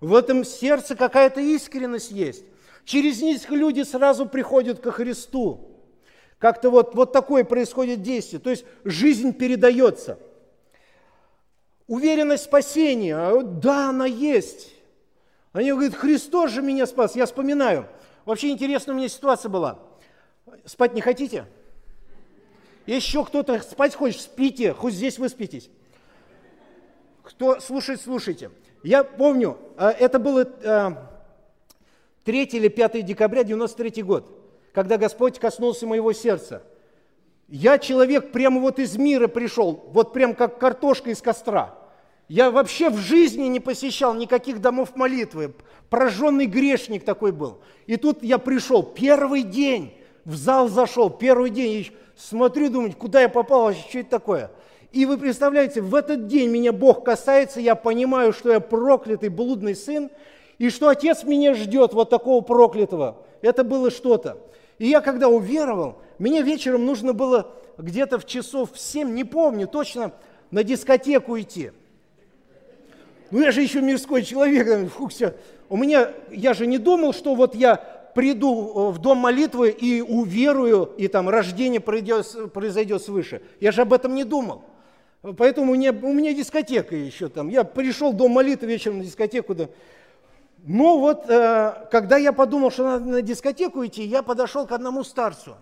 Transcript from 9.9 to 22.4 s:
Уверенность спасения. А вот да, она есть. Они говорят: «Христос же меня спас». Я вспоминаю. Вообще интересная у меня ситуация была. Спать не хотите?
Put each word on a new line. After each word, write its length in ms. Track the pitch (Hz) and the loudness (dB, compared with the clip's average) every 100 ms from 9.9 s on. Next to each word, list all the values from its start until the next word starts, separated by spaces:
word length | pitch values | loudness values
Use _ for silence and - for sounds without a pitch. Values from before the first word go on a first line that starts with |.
| - - - - _ _ _ _ _ _ _ _ _ _ _ _ _ _ _ - | 2 -12 -14 -16 _ _ _ _ _ _ _ _ _ _ _ _ _ _ _ -10
Уверенность 580 | 233 302 311 294 285 | -2 0 2 0 0
спасения. 720 | - 285 277 311 311 240 180 156 | 2 0 2 0 0 0 -2 -2
А 180 | 175 | 0
вот 260 | 247 226 170 | 0 -2 -2
да, 280 | 247 285 269 | 0 0 -2
она 140 | 262 | -2
есть. 720 | 262 226 294 240 - - - _ _ _ _ _ _ _ _ | -4 -4 0 0 -2 -16 -20 _ _ _ _ _ _ _ _
Они 180 | 180 269 | -4 -2
говорят: 240 | 269 277 | 0 -2
«Христос 560 | - 277 294 - 349 311 | -2 0 0 0 -2 0
же 100 | 233 | -2
меня 260 | 277 269 254 | -4 -2 -2
спас». 280 | - 214 | 0 -2
Я 100 | 247 | 0
вспоминаю. 600 | 240 269 277 285 247 156 - - _ _ - | -4 -2 -2 0 0 0 -4 -20 _ _ -8
Вообще 240 | 220 285 | -4 -4
интересная 440 | 269 269 277 277 | -4 -4 -4 -4
у 40 | 262 | -6
меня 100 | 254 | -6
ситуация 400 | - 277 277 220 | -4 -2 -2 -2
была. 300 | 190 143 98 - _ _ _ _ _ _ - - | -4 -4 -8 -20 _ _ _ _ _ _ -20 -12
Спать 260 | - 247 | -2 -2
не 80 | 226 | 0
хотите? 460 | 240 254 277 175 104 _ - - - - - - - _ | -2 -2 -4 -8 -12 _ -20 -20 -20 -20 -20 -20 -20 _